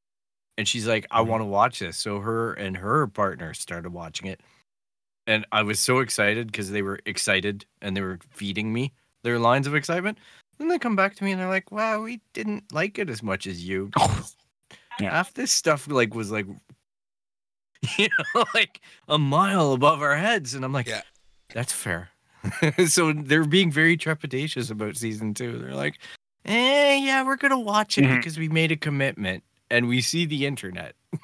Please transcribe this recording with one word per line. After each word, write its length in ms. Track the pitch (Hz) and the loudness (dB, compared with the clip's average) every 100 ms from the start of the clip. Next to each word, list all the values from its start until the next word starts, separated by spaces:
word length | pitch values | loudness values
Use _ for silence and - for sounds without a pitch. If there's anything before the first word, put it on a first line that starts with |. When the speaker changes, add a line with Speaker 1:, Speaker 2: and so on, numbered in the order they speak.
| _ _ _ _ _ - | _ _ _ _ _ -6
Speaker 1:
And 100 | 104 | -4
she's 200 | 120 110 | -2 0
like, 200 | 110 - | 0 2
"I 100 | 113 | 2
Speaker 2:
Mm-hmm. 80 | 113 | 2
Speaker 1:
wanna 140 | 113 107 | 0 0
watch 340 | 98 120 - | 2 2 2
this." 180 | 87 82 | -8 -6
So 220 | 107 101 | -6 -4
her 340 | 107 113 113 | -2 -2 -2
and 240 | - 98 92 | -4 -6 -6
her 300 | 98 147 127 | 0 2 2
partner 460 | 104 98 - 82 | 0 -2 -2 -10
started 380 | - - 85 85 | -10 -10 -8 -8
watching 360 | 87 85 80 98 | -10 -10 -10 -10
it. 140 | 92 _ _ _ _ _ _ _ _ - | -12 _ _ _ _ _ _ _ _ -2
And 180 | 110 107 | -2 0
I 120 | 104 | 0
was 160 | 104 107 | 0 0
so 200 | - 127 | 2 2
excited 520 | 120 - 104 110 113 | 2 0 2 0 -2
'cause 160 | 107 95 | -6 -4
they 100 | 104 | -4
were 180 | 98 98 - | -4 -6 -8
excited 600 | 101 - 98 101 101 - _ | -4 0 2 0 -4 -8 _
and 140 | 101 95 | -6 -4
they 60 | |
were 180 | 95 92 - | -4 -6 -12
feeding 400 | - 101 98 107 | -10 -6 -4 -2
me 200 | 117 135 - _ _ | -2 -4 -8 _ _
their 160 | 120 120 | -2 2
lines 260 | 117 131 135 | 4 4 2
of 80 | 147 | -2
excitement. 420 | 143 170 185 - - - _ - | -2 -2 -4 -6 -14 -20 _ -6
Then 100 | 320 | -2
they 100 | 349 | 0
come 160 | 240 196 | 0 2
back 200 | 196 202 | 0 0
to 80 | |
me 80 | 196 | -4
and 80 | 190 | -2
they're 60 | 185 | -2
like, 240 | 190 - | -2 -4
"Wow, 300 | 214 220 214 | -4 -2 -2
we 180 | 220 240 _ | -6 -12 _
didn't 380 | - 214 208 - | -8 -6 -6 -6
like 280 | 151 196 202 | -4 -4 -4
it 100 | 202 | -6
as 140 | 113 | -6
much 240 | 107 95 98 | -4 -4 -6
as 160 | 87 87 | -8 -6
you." 260 | 95 101 - | -4 -2 2
Speaker 3:
<laughs> 400 | 95 - - - _ _ _ - - - | 2 2 -4 -16 _ _ _ -20 -14 -6
Yeah. 120 | 101 | -2
Speaker 1:
Half 220 | 156 185 | 0 -2
this 180 | - 262 | -4 -2
stuff, 360 | - 165 147 147 | 0 2 0 2
like, 260 | 135 113 | 2 2
was, 160 | 113 104 | 0 -4
like, 140 | 107 98 - _ - _ _ _ _ _ _ _ _ _ _ | -4 -6 -10 _ -20 _ _ _ _ _ _ _ _ _ _
<laughs> 160 | - - | -4 0
you 120 | 214 - - - | 2 0 0 0
know, 80 | 226 | 2
like, 280 | 226 202 - - - - | 2 0 -2 -20 -14 -2
a 100 | 151 | 2
mile 540 | 143 147 196 196 147 | 4 4 4 4 4
above 300 | 131 147 156 | 6 4 4
our 140 | 147 143 | 2 2
heads. 380 | 202 226 131 | 2 0 -2
And 100 | 135 | -6
I'm 100 | 131 | -4
like, 120 | 135 117 | -2 -2
Speaker 2:
Yeah. 140 | 107 - _ _ _ - | -6 -8 _ _ _ -12
Speaker 1:
"That's 180 | 113 123 | -8 -4
fair." 360 | - - 85 90 _ _ _ | -4 -4 -4 -6 _ _ _
<laughs> 440 | 95 - 156 - 175 | -8 0 2 4 4
So 240 | - 160 | 4 2
they're 320 | 151 135 151 151 | 2 2 4 6
being 260 | 180 185 | 4 4
very 260 | 147 160 170 | 4 4 4
trepidatious 720 | 160 156 147 127 151 131 113 | 0 -4 -4 -4 -4 -4 -6
about 280 | 107 107 107 | -4 -6 -4
season 360 | 113 107 110 | -6 -4 -4
two. 240 | 104 120 117 | -4 -6 -8
They're 160 | 127 | -8
like, 260 | 135 151 - - - _ _ - | -6 -6 -6 -14 -20 _ _ -2
"Eh, 520 | 226 254 285 285 277 | 2 4 6 6 4
yeah, 200 | 277 269 262 | 2 2 2
we're 120 | 269 | 2
gonna 220 | 277 269 | 2 2
watch 380 | 214 208 208 - | 2 2 2 4
it 60 | |
Speaker 3:
Mm-hmm. 140 | 135 127 | 4 4
Speaker 1:
because 200 | 147 156 | 0 -4
we 120 | 160 | 0
made 220 | 160 160 | 2 2
a 40 | 156 | 0
commitment 680 | 156 143 135 104 95 92 - _ - | -2 0 0 -2 -4 -6 -10 _ 0
and 160 | 120 120 | 2 2
we 140 | 123 | 2
see 240 | 117 165 170 | 0 0 0
the 200 | 151 139 | 0 -2
internet." 500 | 131 95 87 76 - _ 160 | -4 -8 -10 -12 -16 _ -12